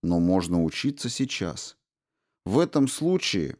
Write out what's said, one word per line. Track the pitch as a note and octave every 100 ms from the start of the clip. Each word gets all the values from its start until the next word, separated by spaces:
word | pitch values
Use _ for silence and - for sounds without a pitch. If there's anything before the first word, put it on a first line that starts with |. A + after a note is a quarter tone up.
Но | E2+ F2
можно | F2 F#2 E2+ F2
учиться | E2 - C#3 C#3+ B2
сейчас. | - C3 - F2+ - - - _ _ _ _ _ _
В | - A2+
этом | E3+ D3+ C3+
случае | - D#3+ F#3 - G2+ C#2+ -